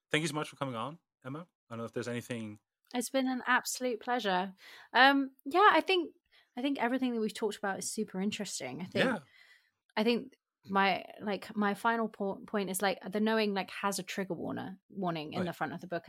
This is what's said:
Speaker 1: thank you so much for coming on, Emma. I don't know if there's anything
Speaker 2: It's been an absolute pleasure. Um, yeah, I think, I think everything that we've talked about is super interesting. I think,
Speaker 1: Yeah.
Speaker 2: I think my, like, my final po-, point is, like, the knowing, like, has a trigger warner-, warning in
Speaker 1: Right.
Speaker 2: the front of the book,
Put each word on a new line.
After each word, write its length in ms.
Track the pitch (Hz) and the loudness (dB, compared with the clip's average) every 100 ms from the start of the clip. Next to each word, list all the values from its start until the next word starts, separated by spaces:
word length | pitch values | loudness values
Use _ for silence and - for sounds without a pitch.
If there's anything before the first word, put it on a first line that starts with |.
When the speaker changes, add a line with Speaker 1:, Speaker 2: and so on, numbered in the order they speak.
| - | -2
Speaker 1:
thank 120 | 151 | -2
you 40 | 160 | 0
so 60 | 151 | -4
much 140 | 151 | -6
for 60 | - | -6
coming 180 | 135 117 | -6 -4
on, 220 | 127 170 _ _ 131 | -6 -8 _ _ -10
Emma. 140 | 147 180 _ - | -10 -12 _ -14
I 40 | |
don't 60 | 113 | -10
know 60 | 117 | -6
if 80 | |
there's 140 | 127 120 | -6 -4
anything 500 | 120 - 117 107 104 _ _ _ | -6 -6 -8 -8 -12 _ _ _
Speaker 2:
It's 160 | 247 - | -6 -2
been 180 | 269 262 | -2 -2
an 140 | 247 240 | -2 0
absolute 540 | 254 - - 254 220 | 0 0 -4 -2 -4
pleasure. 500 | 254 247 202 180 190 - - - - | -2 -2 2 0 0 -8 -20 -20 0
Um, 380 | 226 269 277 262 _ 277 | 6 8 8 0 _ 0
yeah, 240 | 339 415 | 6 8
I 80 | 320 | 8
think, 320 | 320 370 311 - _ _ _ 247 | 4 2 0 -8 _ _ _ -4
I 40 | |
think 160 | 277 277 | -2 0
everything 320 | 233 254 254 | 0 2 0
that 80 | 233 | 0
we've 120 | 214 | -2
talked 220 | - 214 - | -2 -4 -2
about 220 | 202 190 | -4 -4
is 100 | 190 | -4
super 300 | - 214 185 | -4 -4 -2
interesting. 640 | 202 - 190 - 131 143 | -2 -2 -6 -6 -8 -8
I 40 | 185 | -4
think, 200 | 196 262 | 2 2
Speaker 1:
Yeah. 120 | 208 - _ - - _ _ _ 220 | 2 -6 _ -20 -20 _ _ _ 0
Speaker 2:
I 80 | |
think 300 | 220 233 - _ _ _ - | 2 2 -2 _ _ _ -2
my, 360 | 196 196 175 - - | 4 4 4 -2 -8
like, 340 | 208 190 - 208 | -4 -4 -4 -2
my 180 | 202 | 0
final 360 | 202 233 233 220 | 2 0 2 -2
po-, 320 | - 196 - - | -2 -4 -4 -4
point 240 | 208 185 | -4 -2
is, 120 | 185 | 0
like, 180 | 202 175 190 | 0 0 -4
the 120 | 214 | 0
knowing, 320 | 220 220 208 | 2 2 2
like, 180 | 196 180 - | 0 -4 -2
has 180 | 202 190 | -2 -2
a 40 | |
trigger 300 | 180 - 190 | -4 -4 -4
warner-, 440 | 165 110 117 131 190 _ | -4 -4 -6 -6 -12 _
warning 420 | 196 175 165 151 | -4 -2 -2 -4
in 80 | - | -4
Speaker 1:
Right. 60 | 175 | -4
Speaker 2:
the 60 | |
front 180 | - 156 | -2 -4
of 60 | 175 | -6
the 80 | 175 | -6
book, 160 | 170 | -6